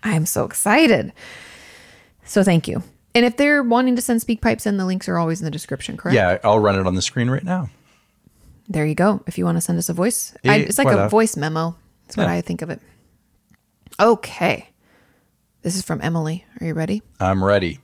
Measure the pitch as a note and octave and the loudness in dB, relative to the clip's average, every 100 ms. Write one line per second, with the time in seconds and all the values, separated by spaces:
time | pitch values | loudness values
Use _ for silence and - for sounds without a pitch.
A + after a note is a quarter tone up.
0 | A3 D#3+ D#3+ - - - - A#3+ D#4+ F3+ | 0 -2 -2 -2 -4 -4 2 4 6 4
1 | A2 - - - - - - - - - | 0 -12 -20 -20 -20 -20 -20 -20 -20 -20
2 | _ _ - - F#3+ E3+ - - - _ | _ _ -4 2 4 4 0 -8 -10 _
3 | _ A#3+ A#3+ A#3+ C#4+ D4 B3 A#3 B3+ B3 | _ 2 2 2 2 2 2 2 2 0
4 | B3 A#3 - A3 A#3 A3 G#3+ G3+ F#3 F#3 | 0 -2 -2 -2 0 -2 -2 -2 -2 -4
5 | - F3 E3 E3 D#3+ D3+ - - - - | -2 -2 -2 -2 -6 -8 -10 -10 -10 -10
6 | - B2 F#2 F#2 A2 A2 G#2 F#2+ F#2 F#2 | 0 2 2 2 2 4 4 2 0 0
7 | - - A#2+ C3 F#3 F#3 D#3+ _ _ _ | -2 -2 -2 -2 -4 -4 -6 _ _ _
8 | _ _ _ _ - - - E3 D3+ D3+ | _ _ _ _ -20 -20 -8 -4 -2 2
9 | F#3 G3+ - F3+ F3 E3+ - E3+ E3+ E3+ | 2 2 -4 -4 -2 -2 -2 -2 -2 -2
10 | G3 - - - - G#3 - - C#4 G2 | -2 -2 -8 -6 2 2 2 2 4 4
11 | G2+ G#3+ A3+ - D3 D#3+ E3 E3+ _ _ | 4 2 2 -2 -4 -4 -4 -8 _ _
12 | _ - F3+ F3 - E3 E3 - _ _ | _ -4 -2 -2 -6 -8 -8 -12 _ _
13 | _ _ _ _ _ _ _ _ _ - | _ _ _ _ _ _ _ _ _ 2
14 | G#3+ A3 - - F3 - - _ _ _ | 4 4 -2 -4 -2 -2 -8 _ _ _
15 | _ _ _ _ _ _ - F#3+ - E3 | _ _ _ _ _ _ -6 -6 -6 -6
16 | - E3 D#3 E3+ _ - E3 D#3 D#3+ G3+ | -4 -4 -4 -8 _ -12 -8 -4 -4 -4
17 | - _ F#2 F#2+ F#2+ G2+ F2+ D2+ | -8 _ 0 2 2 2 2 -6